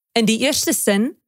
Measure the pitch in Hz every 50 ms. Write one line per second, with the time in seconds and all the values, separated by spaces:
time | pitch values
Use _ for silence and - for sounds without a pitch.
0 | _ _ _ 233 226 208 226 226 247 269 294 - - 330 302 - - - 202 196
1 | 214 269 370 - _